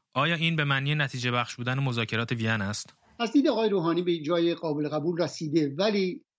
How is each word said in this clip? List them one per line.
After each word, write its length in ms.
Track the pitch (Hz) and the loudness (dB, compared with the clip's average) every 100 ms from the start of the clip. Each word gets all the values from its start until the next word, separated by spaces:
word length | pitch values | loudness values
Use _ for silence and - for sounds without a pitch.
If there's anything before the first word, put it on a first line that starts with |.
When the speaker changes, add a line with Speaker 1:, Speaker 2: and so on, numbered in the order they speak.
| _ | _
Speaker 1:
آیا 200 | 127 151 | -2 0
این 220 | 170 165 160 | 0 0 0
به 80 | |
معنی 300 | 143 135 139 | 2 0 0
نتیجه 360 | 151 139 127 123 | 0 0 -2 0
بخش 260 | 120 117 - | 0 -2 -4
بودن 220 | 120 131 | -4 0
مذاکرات 540 | 139 120 113 110 117 | 0 0 -2 -2 -2
وین 280 | 120 113 110 | -2 0 0
است؟" 340 | 98 104 - - _ - | -2 -4 -8 -16 _ -6
Speaker 2:
از 140 | 233 | 0
دید 160 | 285 294 | 2 4
آقای 200 | 220 220 | 2 2
روحانی 340 | 196 170 165 | 2 2 0
به 160 | 180 170 | 0 -2
جای 360 | 147 170 170 | 0 2 2
قابل 340 | 165 165 147 147 | 0 -2 -2 -2
قبول 340 | 151 156 170 | -2 -2 0
رسیده، 520 | 156 - 156 160 143 139 | -2 -4 -2 0 2 2
ولی 460 | 208 202 185 - - | 2 2 0 -2 -12